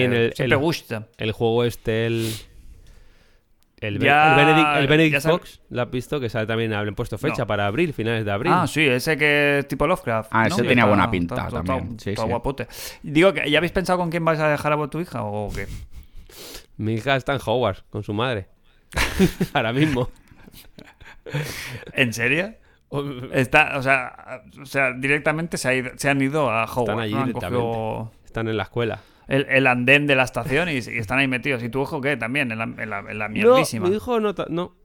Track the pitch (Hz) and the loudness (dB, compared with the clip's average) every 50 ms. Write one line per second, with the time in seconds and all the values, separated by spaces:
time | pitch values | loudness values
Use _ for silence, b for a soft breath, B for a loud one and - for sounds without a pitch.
0 | 127 123 120 117 117 117 - - 143 120 127 135 147 170 151 - - - 120 107 | 2 2 2 2 0 0 0 -2 0 0 2 2 2 0 -2 -4 -6 -8 -10 -10
1 | 110 - _ - 110 110 101 - 120 113 113 120 120 120 - - - 120 110 113 | -10 -14 _ -6 -6 -6 -2 0 0 2 2 2 2 0 -2 -4 -4 -2 0 0
2 | 113 117 117 117 113 110 107 - - - - b b b b b b b b b | 0 0 0 -2 -2 -4 -6 -8 -12 -18 -20 b b b b b b b b b
3 | b b b b b b b b b _ _ _ _ _ _ _ 113 107 104 - | b b b b b b b b b _ _ _ _ _ _ _ -6 -6 -2 2
4 | 135 139 143 151 156 156 160 147 151 160 156 156 156 151 147 143 143 135 151 156 | 4 4 6 8 8 8 8 8 8 8 8 6 6 4 4 2 4 4 6 6
5 | 160 156 143 139 147 156 170 180 - - - - _ _ - 120 120 117 123 127 | 6 4 4 2 2 2 2 2 0 -8 -20 -20 _ _ -4 -4 -4 -2 -4 -6
6 | 120 - 151 147 127 110 - 113 110 107 113 113 117 110 107 104 104 104 98 - | -4 -4 -4 -4 -4 -2 -2 -2 -2 0 0 0 0 0 -2 -2 -2 -4 -4 -6
7 | 120 - 120 - - - 113 - 117 101 107 104 101 101 101 143 180 156 127 - | -6 -6 -6 -4 -4 -2 -2 -2 -2 -2 0 0 0 0 0 0 0 0 -2 -2
8 | 107 113 117 110 110 104 101 101 131 175 170 180 165 135 - 147 160 135 123 123 | -2 -2 -2 -2 -2 -2 -2 -2 2 2 2 2 2 0 0 2 2 2 2 2
9 | - 160 156 139 151 147 147 147 143 143 143 143 139 - 143 - 147 156 185 185 | 0 -2 0 2 2 4 4 4 4 4 2 2 0 -2 -2 0 0 0 0 -2
10 | - 123 113 110 107 - - 113 110 107 - 120 95 - 127 123 113 101 101 98 | -2 -2 -2 -2 -2 0 2 2 2 4 2 2 2 4 4 4 6 6 6 4
11 | 90 - 98 90 87 85 123 127 92 85 80 80 82 90 87 85 87 87 - - | 4 2 2 -2 -2 -2 -4 -6 -6 -4 -6 -4 -2 -2 -2 -4 -4 -8 -10 -8
12 | - 98 101 117 113 113 120 117 - 131 139 - 120 B B B B B B B | -6 -6 -4 -2 -2 -2 -2 -2 -4 -6 -6 -6 -10 B B B B B B B
13 | B 160 143 156 185 196 151 147 - 151 147 151 175 165 - 196 175 175 180 175 | B 2 4 6 6 6 6 4 0 2 2 2 2 2 0 -2 0 0 0 0
14 | 175 165 160 175 165 160 160 151 156 151 147 143 - 151 151 151 151 143 - 151 | 0 -2 -2 0 0 2 2 2 2 2 2 2 0 0 0 0 -2 -4 -4 -6
15 | 180 - - 117 107 104 104 104 104 98 92 101 98 - - - - - B B | -6 -6 -6 -6 -6 -6 -4 -6 -6 -6 -6 -8 -8 -8 -10 -12 -14 -14 B B
16 | B B B B B B B B B B B B B B - - 107 110 113 110 | B B B B B B B B B B B B B B -10 -4 -2 -2 -2 -2
17 | 107 139 135 131 - - 139 120 - 113 110 127 120 101 90 - - _ - 107 | 0 0 0 0 0 -2 -4 -2 0 0 0 2 2 0 -2 -4 -10 _ -10 -8
18 | 101 - 104 104 120 135 120 101 92 - - _ _ _ _ _ _ _ - - | -6 -4 -2 -2 0 0 -2 -4 -6 -10 -18 _ _ _ _ _ _ _ -2 -2
19 | - - - - 190 - - - 180 - - 147 113 110 120 139 156 156 135 120 | -2 0 2 2 2 2 2 -2 -4 0 0 0 0 0 2 2 2 2 2 0
20 | 123 - - - _ - - - - - - - - - - - - - - B | -2 -4 -6 -14 _ -20 -20 -20 -20 -20 -20 -20 -20 -20 -20 -20 -20 -20 -20 B
21 | B B B - _ - - 147 151 - - - - 131 127 104 - - - 143 | B B B -18 _ -8 -6 -6 -6 -6 -8 -10 -10 -12 -12 -14 -14 -8 -2 0
22 | 131 117 107 113 117 123 139 165 190 220 220 - b b b b b _ 139 143 | 0 0 0 -2 -2 -2 -2 -2 -4 -6 -10 -18 b b b b b _ -8 -8
23 | 143 143 135 127 127 - - 139 127 120 - 151 151 - - 139 127 135 139 131 | -8 -8 -10 -12 -12 -4 -2 -2 0 2 4 2 2 2 0 -2 0 2 0 0
24 | 123 - - - - - 131 - - - - - 139 135 - 139 135 127 123 127 | 0 -6 -12 -16 -16 -16 -16 -16 -18 -20 -20 -20 -14 -4 -2 0 0 0 -2 2
25 | 131 135 147 151 143 160 151 160 170 165 - 160 - 127 127 131 123 127 - - | 2 2 2 4 2 0 0 0 -4 -6 -6 -4 0 0 0 0 -2 -4 -6 -2
26 | - 139 139 135 135 135 147 156 143 120 110 113 113 - - 127 120 113 104 113 | 0 2 2 2 2 2 2 2 2 2 2 0 -2 -2 -2 -2 0 0 0 -2
27 | 113 107 107 - 135 131 107 - 92 90 123 123 117 117 113 113 110 110 113 117 | -2 -2 -2 0 -2 -2 -4 -4 -4 -2 -2 -2 -2 -2 -2 -4 -4 -4 -4 -6
28 | 117 110 - _ _ - - 113 113 110 110 101 95 - - 120 120 107 98 - | -8 -10 -12 _ _ -10 -8 -4 -4 -2 -2 -2 -4 -4 -4 -2 -2 -2 -4 -8
29 | b b b b b - - 135 135 - 135 131 135 127 123 123 123 131 139 147 | b b b b b -2 0 0 0 0 0 2 2 2 2 2 4 4 4 4
30 | 147 143 135 131 127 123 - 123 113 - 131 147 180 175 147 127 107 117 110 117 | 4 2 2 2 2 0 -2 -6 -4 -2 0 0 0 -2 -4 -4 -6 -6 -8 -8
31 | 107 95 123 135 139 131 127 120 113 147 131 113 120 117 113 131 139 - 170 143 | -6 -2 -2 0 0 0 -2 -2 -2 -4 -4 -4 -4 -4 -4 -4 -4 -4 -4 -4
32 | 127 143 147 117 113 113 131 147 135 120 110 110 113 120 - 120 117 107 104 101 | -2 -2 -2 -2 -4 -4 -2 -2 -2 -2 -4 -6 -6 -8 -8 -8 -8 -8 -8 -8
33 | - 107 104 107 107 104 110 - 214 233 254 - - - - - 180 180 202 214 | -8 -10 -8 -8 -8 -6 -2 2 4 6 6 6 4 0 -2 -2 0 0 0 0
34 | - 247 240 226 214 208 190 - - - 160 170 180 - - _ | -2 -2 -2 0 0 -2 -2 -4 -6 -4 -4 -4 -6 -6 -10 _